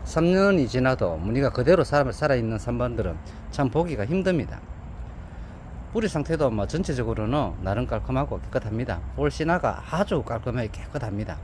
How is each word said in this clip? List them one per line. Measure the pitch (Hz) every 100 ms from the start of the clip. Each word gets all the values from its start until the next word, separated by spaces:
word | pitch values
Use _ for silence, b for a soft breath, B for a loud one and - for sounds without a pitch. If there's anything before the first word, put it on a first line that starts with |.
삼 | - - 165
년이 | 185 196 190 123
지나도 | 117 131 131 95 80
무늬가 | 90 123 135
그대로 | 120 123 180
살아, | 139 143 131
살아있는 | 110 151 131 113 110
산반들은 | 123 120 120 117 92 80 B B B
참 | - 139
보기가 | 147 175 131 101
힘듭니다. | 180 185 175 110 - - - - - - B B B B B B - -
뿌리 | 220 214
상태도 | 156 139 160 143
뭐, | 110 98
전체적으로는 | 156 190 131 113 113 107 143 113 85
나름 | 92 101 123
깔끔하고 | 113 - 127 143 92
깨끗합니다. | - 131 113 110 127 87 - -
볼 | 143
씨나가 | - 156 175 127 90 -
아주 | 160 202 165
깔끔하게 | - 117 123 120 110
깨끗합니다. | - - 147 113 101 110 151